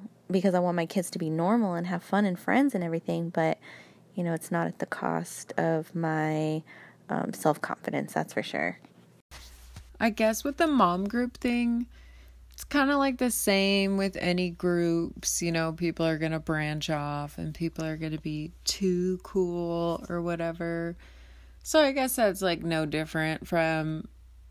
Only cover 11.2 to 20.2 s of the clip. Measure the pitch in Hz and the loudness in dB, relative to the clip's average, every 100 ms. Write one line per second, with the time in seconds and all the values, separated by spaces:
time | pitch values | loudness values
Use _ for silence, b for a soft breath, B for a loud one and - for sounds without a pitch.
11.2 | 247 - 247 240 240 233 240 b b b | -4 -2 -2 0 0 0 -4 b b b
12.2 | b b b - - 285 269 285 269 247 | b b b -16 -2 2 4 4 2 2
13.2 | 247 - - 196 196 196 196 196 196 190 | 0 0 2 4 6 4 2 2 0 0
14.2 | 180 180 180 175 180 175 170 170 170 - | 0 0 0 -2 0 2 2 2 -2 -4
15.2 | - - 170 165 160 160 170 160 160 156 | -4 -2 0 0 -2 -2 -4 0 0 0
16.2 | 160 160 160 156 151 151 156 151 147 147 | -2 -2 -2 -2 0 -2 -2 -4 -2 -6
17.2 | 147 - 160 151 165 - 160 156 160 156 | -6 -8 -8 -4 -6 -4 -6 -4 -6 -6
18.2 | 156 151 160 - - - 190 180 185 185 | -6 -6 -8 -8 -6 0 0 2 0 -2
19.2 | - 196 180 175 170 170 170 165 - 170 | -2 0 0 -2 -2 -2 -2 -4 -4 -4